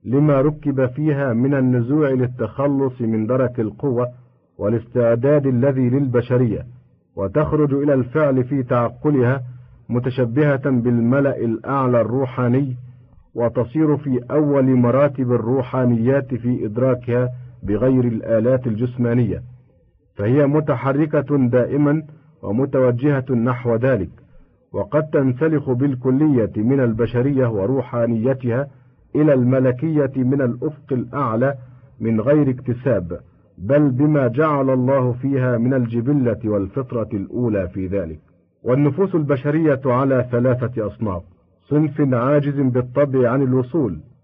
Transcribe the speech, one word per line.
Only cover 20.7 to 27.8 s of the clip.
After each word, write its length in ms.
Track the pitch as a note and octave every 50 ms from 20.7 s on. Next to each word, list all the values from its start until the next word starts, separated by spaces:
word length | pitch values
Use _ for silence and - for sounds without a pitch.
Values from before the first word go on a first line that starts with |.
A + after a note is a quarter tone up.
| C#3+ A#2+ B2+ C3+ C3+ C#3+ D#3+ D3+ - - A#2 B2 C#3+ C#3 B2+ A#2+
دائما 540 | B2 B2 A#2+ A#2 C3 C#3+ D3 C#3+ D3 D#3+ D#3 - - - _ _ _ _
ومتوجهة 880 | - G2 G#2 B2 C#3 C3+ C3 C3+ B2+ B2+ A#2+ A#2 C3 D3 C#3+ C3 B2+ B2+
نحو 440 | C3 A#2 A2+ B2+ A#2+ A#2+ B2 A#2+ A2+
ذلك، 340 | A2+ B2 C3+ C3 G#2 F2+ E2 - - - _ - - - _ _ _ _ _
وقد 300 | - G2+ G2 - - D3+
تنسلخ 680 | D3+ D3+ - D3+ C3+ C3 B2 B2 D#3+ D#3+ D#3 D3 D3 C#3
بالكلية 840 | B2 B2 C#3 C#3+ C3+ B2 B2 C3 B2+ C#3 D#3 D#3 C#3 A#2+ G#2+ F#2+ -
من 240 | G#2+ G#2+ A#2+ C#3 C#3
البشرية 680 | B2+ A#2 G#2+ A2 A#2 A2 A#2+ A#2+ B2 C#3+ C#3+ C3 C3
وروحانيتها 1200 | A#2+ A2+ G2+ F#2+ G#2+ C3+ C3+